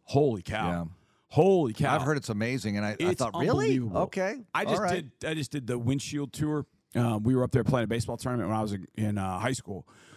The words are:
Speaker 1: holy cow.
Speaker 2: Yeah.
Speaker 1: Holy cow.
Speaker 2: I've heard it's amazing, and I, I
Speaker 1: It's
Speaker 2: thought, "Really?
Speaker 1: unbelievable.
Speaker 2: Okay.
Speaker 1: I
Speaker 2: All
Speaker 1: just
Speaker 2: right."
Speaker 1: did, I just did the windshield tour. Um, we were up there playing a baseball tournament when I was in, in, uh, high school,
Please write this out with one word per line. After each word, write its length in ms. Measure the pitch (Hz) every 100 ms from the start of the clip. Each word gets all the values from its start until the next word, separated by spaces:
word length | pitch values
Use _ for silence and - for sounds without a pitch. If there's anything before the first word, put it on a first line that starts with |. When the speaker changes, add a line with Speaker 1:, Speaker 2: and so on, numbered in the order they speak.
Speaker 1:
holy 400 | - 131 147 107
cow. 260 | - 107 104
Speaker 2:
Yeah. 160 | 87 82 92 _ _ _
Speaker 1:
Holy 440 | - 180 190 139
cow. 220 | 107 143
Speaker 2:
I've 80 | 147
heard 140 | 135 147
it's 120 | -
amazing, 460 | 104 113 131 107 104
and 80 |
I, 60 | 104
I 60 | 107
Speaker 1:
It's 200 | 170 185
Speaker 2:
thought, 140 | 117
"Really? 140 | - 160 180 440 131
Speaker 1:
unbelievable. 220 | 117 95
Speaker 2:
Okay. 380 | 185 - 185 262 220
Speaker 1:
I 100 | -
Speaker 2:
All 60 | 202
Speaker 1:
just 120 | 165
Speaker 2:
right." 280 | 202 175 147 -
Speaker 1:
did, 100 | 143
I 40 |
just 180 | 160 143
did 140 | 147 123
the 100 | 123
windshield 540 | 117 135 - 147 139
tour. 340 | - 151 151 143 _ _ -
Um, 260 | 120 107
we 120 | 107 131
were 80 |
up 80 | 127
there 100 | 127
playing 220 | 113 131
a 40 | 110
baseball 280 | 117 117 120
tournament 320 | 131 123 92
when 100 | 110
I 40 |
was 100 | 107
in, 140 | 101 - -
in, 220 | 110 104
uh, 200 | 95 92
high 140 | 120
school, 340 | 131 - 95 - - -